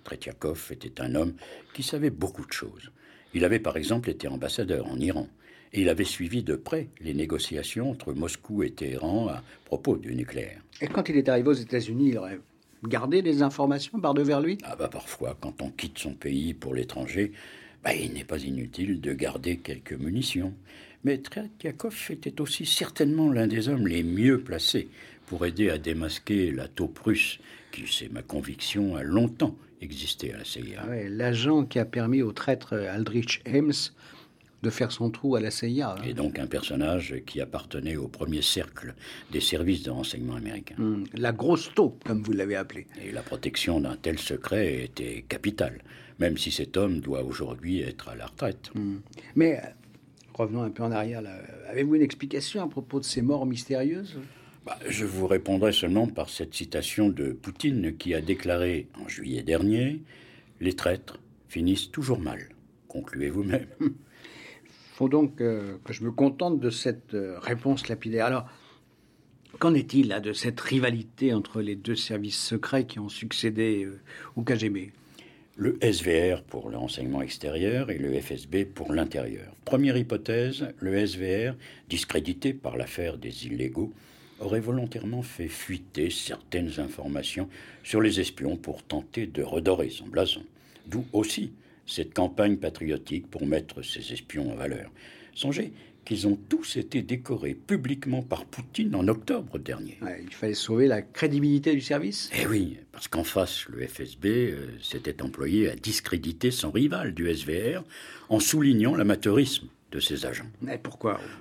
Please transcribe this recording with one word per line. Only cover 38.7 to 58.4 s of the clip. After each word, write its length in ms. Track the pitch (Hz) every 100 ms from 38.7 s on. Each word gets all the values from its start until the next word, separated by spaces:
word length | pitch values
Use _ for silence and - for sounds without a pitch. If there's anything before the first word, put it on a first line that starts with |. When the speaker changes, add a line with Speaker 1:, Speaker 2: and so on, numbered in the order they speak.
| - - - - - -
Speaker 1:
des 80 | 71
services 440 | - 78 87 80
de 80 | 64
renseignement 420 | 64 65 - 62
américains. 400 | - 107 104 - -
Speaker 2:
Hmm, 240 | 110 104 98
la 180 | 113 120
grosse 400 | 107 139 160 - -
taupe, 280 | 151 -
comme 200 | - 110
vous 100 | 104
l'avez 220 | 101 98 98
appelée. 320 | 95 92 - - 98
Speaker 1:
Et 60 |
la 100 | 110
protection 580 | - 131 71 - - 80
d'un 160 | 67 -
tel 220 | 80 78
secret 640 | - 67 - 104 87 64
était 400 | 60 - 60 58 -
capitale, 540 | - - - 69 58 - - - -
même 220 | 85 78
si 100 | -
cet 260 | - 69 92
homme 260 | 98 80
doit 200 | 67 65
aujourd'hui 600 | 64 67 65 62 85 92
être 280 | 64 60 60
à 60 | 58
la 100 | 55
retraite. 460 | - 113 98 -
Speaker 2:
Hmm. 240 | 107 101 101 - - - 147
Mais, 240 | 165 139
euh, 80 | - - - - - - -
revenons 300 | - 107 117
un 80 | 110
peu 100 | 107
en 100 | 117
arrière, 300 | 107 110 117
là. 160 | 101 95 82 - -
Avez-vous 240 | 123 147
une 80 | 156
explication 640 | 143 - 139 139 - 208
à 40 | 175
propos 320 | 135 120 139
de 60 | 139
ces 160 | 127
morts 240 | 123 143 131
mystérieuses ? 720 | 120 - 131 143 180 196 147 139 - - - -
Speaker 1:
Bah, 140 | - -
je 160 | 101 101
vous 220 | 95 92
répondrai 440 | 95 98 95 107
seulement 360 | - 85 104 110
par 240 | - 73
cette 240 | - 80 -
citation 540 | 80 76 - - 104
de 220 | 71 69
Poutine 640 | - 98 - 151 123 80 78
qui 200 | 87 80
a 60 |
déclaré 640 | 80 92